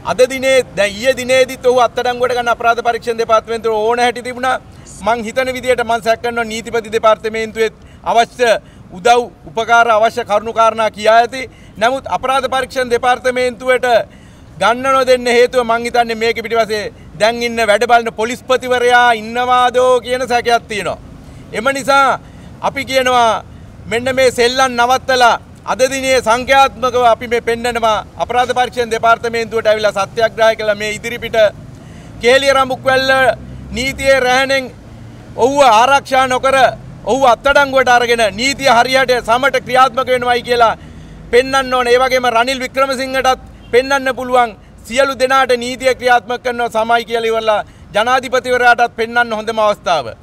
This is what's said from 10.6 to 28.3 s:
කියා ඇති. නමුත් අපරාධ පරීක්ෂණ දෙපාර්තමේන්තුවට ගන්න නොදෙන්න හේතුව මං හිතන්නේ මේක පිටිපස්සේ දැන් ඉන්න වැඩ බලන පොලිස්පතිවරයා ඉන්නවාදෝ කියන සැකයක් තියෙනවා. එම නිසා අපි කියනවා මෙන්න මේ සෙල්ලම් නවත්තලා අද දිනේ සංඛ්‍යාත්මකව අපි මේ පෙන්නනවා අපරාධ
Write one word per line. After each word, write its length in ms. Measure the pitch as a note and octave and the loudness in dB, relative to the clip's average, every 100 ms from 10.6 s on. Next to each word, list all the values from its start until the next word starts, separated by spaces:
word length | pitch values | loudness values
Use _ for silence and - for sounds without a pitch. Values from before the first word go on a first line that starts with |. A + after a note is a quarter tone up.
| A3+ A3 G#3+ | 0 2 -4
කියා 240 | G3+ G#3+ A3+ | -2 2 4
ඇති. 260 | A#3+ C4 - - - | 4 -2 -12 -14 -20
නමුත් 320 | - A3 C4+ - | -4 -2 -2 -6
අපරාධ 400 | - B3+ C4+ B3+ | -6 -2 -2 -2
පරීක්ෂණ 420 | C4 C4 C4+ B3+ | -4 -4 -6 -2
දෙපාර්තමේන්තුවට 960 | A#3 B3 B3 B3+ B3+ B3+ A3+ B3+ B3+ B3 A#3+ - - - - - - | -2 0 0 -2 -2 -4 -4 -2 0 2 0 0 -12 -20 -20 -20 -2
ගන්න 260 | F#3+ A#3+ | 0 0
නොදෙන්න 420 | C4 C4+ C4 B3+ B3 | 0 0 2 2 2
හේතුව 360 | A#3+ B3 B3+ | 2 2 2
මං 220 | A#3 A#3 | 0 -2
හිතන්නේ 300 | A#3+ A#3 A#3+ | 0 0 0
මේක 220 | A3+ A3+ A3+ | 0 -2 -2
පිටිපස්සේ 460 | G3+ A3+ G#3+ G#3+ F#3+ - - | -4 -2 -2 -2 -8 -12 -20
දැන් 280 | D3+ G#3 A#3 | -2 0 0
ඉන්න 200 | A#3+ A#3 G#3+ | -4 -2 2
වැඩ 200 | G#3 A#3 | 2 4
බලන 240 | A#3+ A3+ | 2 2
පොලිස්පතිවරයා 920 | G#3+ A3+ B3 - B3+ B3+ B3 A#3+ B3 A#3+ | -6 -6 -6 -2 -4 0 0 4 4 4
ඉන්නවාදෝ 880 | A#3 A3 A#3 B3 B3 B3 B3 B3+ B3+ | 2 -2 -6 0 2 2 2 2 2
කියන 220 | A#3 B3 C4 | 0 -6 -2
සැකයක් 380 | A#3+ A#3 A#3 A#3 | -2 0 0 0
තියෙනවා. 320 | G#3 E3+ A2 - - - - - | -8 -6 -8 -12 -20 -20 -20 -12
එම 180 | F#3 A#3 | -6 -4
නිසා 520 | C#4 B3+ C#4 C4+ G3 - - - - | -4 0 2 2 0 -6 -20 -20 -8
අපි 260 | A#3+ C4+ | -6 -6
කියනවා 580 | B3+ C4 B3+ B3+ A#3 G3 - - - - | -2 0 2 2 2 0 -6 -20 -20 -20
මෙන්න 300 | - A3 B3 | -6 -4 -2
මේ 160 | B3+ C4 | 2 0
සෙල්ලම් 420 | A#3+ A#3+ B3+ C4 | 2 -2 2 -2
නවත්තලා 680 | A#3+ A#3+ B3+ - C4 A#3+ G3 - - | 2 0 0 0 2 4 2 -4 -20
අද 180 | - G3+ | -10 -2
දිනේ 400 | B3+ C4+ C4 B3+ | -2 -2 0 0
සංඛ්‍යාත්මකව 840 | G#3+ A#3+ B3 C4+ C4+ - B3 A#3+ | 2 0 2 4 4 0 -4 0
අපි 220 | B3 A3 B3 | 2 0 -2
මේ 120 | A#3 | -4
පෙන්නනවා 560 | - A#3 A#3 A#3+ A3 G#3 F3 - | -2 -4 -4 -2 0 -2 -4 -10
අපරාධ 360 | - | -4